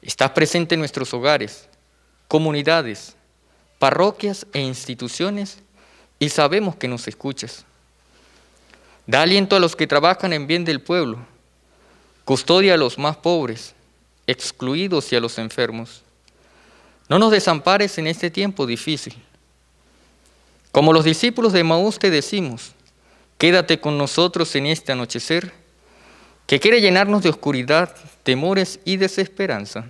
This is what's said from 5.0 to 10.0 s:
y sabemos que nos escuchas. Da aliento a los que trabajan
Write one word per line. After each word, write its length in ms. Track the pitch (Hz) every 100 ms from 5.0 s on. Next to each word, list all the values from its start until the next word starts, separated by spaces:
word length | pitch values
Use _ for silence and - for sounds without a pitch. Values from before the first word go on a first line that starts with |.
| 123 - 180 202 196 - _ _ _ _ _ _
y 120 | 147
sabemos 460 | - 147 185 208 -
que 120 | 127
nos 200 | 120 -
escuchas. 580 | - 139 135 - - _ _ _ _ _ _ _ _ _ _ _ - _ _ -
Da 160 | 127
aliento 340 | 165 196 196 196
a 40 |
los 160 | 170 -
que 120 | 151
trabajan 460 | 147